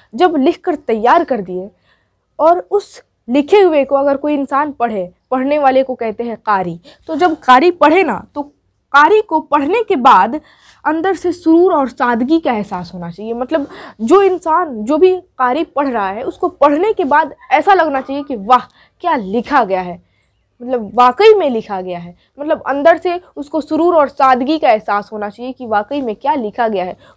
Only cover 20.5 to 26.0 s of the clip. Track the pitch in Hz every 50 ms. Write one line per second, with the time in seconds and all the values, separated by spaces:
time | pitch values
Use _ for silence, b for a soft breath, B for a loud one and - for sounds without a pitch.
20.5 | _ _ 240 247 262 240 214 196 - 240 247 247 247 - 415 453 427 392 330 277
21.5 | 240 220 - - 202 185 185 180 175 175 170 175 175 _ _ _ _ 262 285 311
22.5 | 311 - - - 269 285 277 330 349 330 - 359 349 359 b b b 294 277 -
23.5 | - 311 302 - 311 311 330 359 349 311 277 269 - - 269 262 254 240 254 269
24.5 | 320 311 311 262 220 214 214 220 202 208 208 - 220 214 208 208 202 - 247 262
25.5 | 247 - 254 220 214 208 214 - 285 294